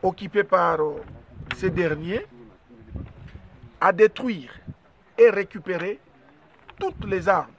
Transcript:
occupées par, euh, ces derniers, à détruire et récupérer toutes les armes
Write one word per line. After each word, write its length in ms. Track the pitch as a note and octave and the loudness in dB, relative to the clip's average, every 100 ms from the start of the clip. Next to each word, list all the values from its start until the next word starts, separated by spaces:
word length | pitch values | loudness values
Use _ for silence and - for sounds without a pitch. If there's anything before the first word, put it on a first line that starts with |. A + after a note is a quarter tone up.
occupées 420 | F#3+ F3 G3 G#3 | -2 -2 -4 -2
par, 360 | G3+ F#3 E3+ D#3+ | 2 4 4 2
euh, 160 | D#3 D3 - - - - - - | 0 -4 -12 -18 -20 -18 -12 -4
ces 140 | F#3+ | -2
derniers, 560 | E3 E3+ D3+ D#3+ G#3+ G4+ A#2+ A#2+ - _ A#3+ - - - - - - - - - - | 0 0 -2 -4 -6 -8 -18 -20 -20 _ -20 -14 -14 -14 -16 -20 -20 -20 -20 -20 -2
à 120 | F#3 | 0
détruire 600 | F3+ G#3+ - B3 G3 B2 - - - _ _ _ - | 6 4 4 -6 -6 -10 -18 -18 -18 _ _ _ 6
et 120 | A#3 | 6
récupérer 680 | G3 G3 G3+ F3 F3+ F3+ G3+ _ _ - _ _ _ - - | 6 -4 -8 -6 -6 -4 -8 _ _ -20 _ _ _ -20 -8
toutes 280 | F#4+ - G3 | -6 -6 -4
les 200 | F#3+ E3+ | -2 2
armes 240 | F#3 - | 2 0